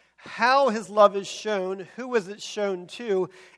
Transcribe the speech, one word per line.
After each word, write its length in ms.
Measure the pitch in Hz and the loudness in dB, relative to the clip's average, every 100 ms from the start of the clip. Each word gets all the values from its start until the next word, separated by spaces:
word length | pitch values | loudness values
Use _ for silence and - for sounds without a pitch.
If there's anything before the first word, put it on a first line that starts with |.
| _ _ | _ _
how 440 | - - 233 269 269 | -16 0 2 4 4
his 220 | 214 180 | 0 0
love 260 | 208 202 196 | 6 6 6
is 140 | 190 | -6
shown, 580 | - 214 202 185 196 180 - | -8 -4 -4 -4 -6 -10 -14
who 180 | 254 | -4
is 140 | 240 180 | -2 -4
it 140 | 208 | -8
shown 440 | - 208 202 185 175 | -12 -6 -4 -4 -10
to, 420 | - 240 190 185 - - | -10 -4 -2 -2 -8 -20